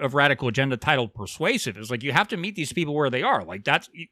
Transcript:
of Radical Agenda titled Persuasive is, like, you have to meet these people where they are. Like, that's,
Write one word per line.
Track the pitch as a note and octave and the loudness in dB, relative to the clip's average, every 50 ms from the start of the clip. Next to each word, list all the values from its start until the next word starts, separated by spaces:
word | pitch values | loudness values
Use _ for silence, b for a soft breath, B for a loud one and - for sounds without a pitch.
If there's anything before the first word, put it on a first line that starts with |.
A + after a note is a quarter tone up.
of | D3 C3 C3 | -4 0 4
Radical | C#3+ C#3+ C#3+ C3+ - C3+ A#2+ | 4 6 6 4 2 0 0
Agenda | G#2+ C3+ C#3 C3+ B2+ | 0 2 2 0 0
titled | A2+ - D3+ D3+ C3 A#2+ G#2+ - | 0 2 2 4 4 2 -2 -6
Persuasive | - G2+ - - - D#3+ G3+ C4+ G#3+ - A#2 F#2 G#2 | -10 -12 -10 -6 -2 0 0 0 0 -2 -4 -6 -8
is, | A2 G#2+ | -8 -8
like, | B2 A2+ C3 | -6 -6 -4
you | C#3+ | 0
have | C#3 E3+ G#3+ - | 2 2 2 0
to | A3+ F3 | -2 -6
meet | E3+ G#3+ G3+ | -6 -6 -6
these | F3+ D3+ - - | -6 -8 -4 -2
people | F3+ E3 D3 D3 | -4 -2 -2 0
where | D3+ D3 C3 | 0 0 0
they | B2 B2+ F3 | 0 0 0
are. | C4 C4 A#2 F2+ | 0 0 0 -2
Like, | E2+ F2+ G2+ - | -6 -10 -6 0
that's, | C#3 D3 E3+ - - _ F3 E3 - | 0 0 0 0 -6 _ -18 -18 -18